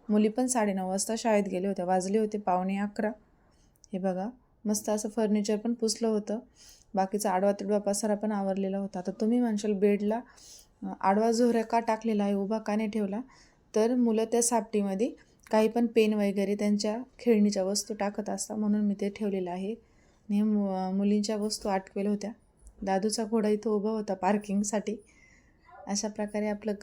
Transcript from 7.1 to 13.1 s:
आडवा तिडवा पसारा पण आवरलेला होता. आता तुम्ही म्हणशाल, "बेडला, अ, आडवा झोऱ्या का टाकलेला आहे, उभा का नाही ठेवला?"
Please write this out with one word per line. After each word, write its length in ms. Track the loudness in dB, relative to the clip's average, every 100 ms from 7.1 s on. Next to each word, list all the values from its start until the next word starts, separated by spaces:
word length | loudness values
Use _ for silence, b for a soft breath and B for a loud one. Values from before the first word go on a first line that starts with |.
| 0 0
आडवा 200 | 2 2
तिडवा 260 | 2 0 0
पसारा 380 | 0 0 0 -2
पण 160 | -2
आवरलेला 460 | -2 -2 -2 -2 -4
होता. 220 | -6 -6
आता 120 | -8
तुम्ही 280 | -2 0 2
म्हणशाल, 340 | 2 0 -2
"बेडला, 480 | 2 2 2 0 -2 B B B B B _
अ, 40 | -12 -2
आडवा 300 | 2 2 2
झोऱ्या 320 | 4 2 2
का 160 | 0 0
टाकलेला 440 | 0 0 0 0
आहे, 100 | 0
उभा 240 | -2 -2 -4
का 180 | -2 -2
नाही 140 | -2
ठेवला?" 320 | -2 -2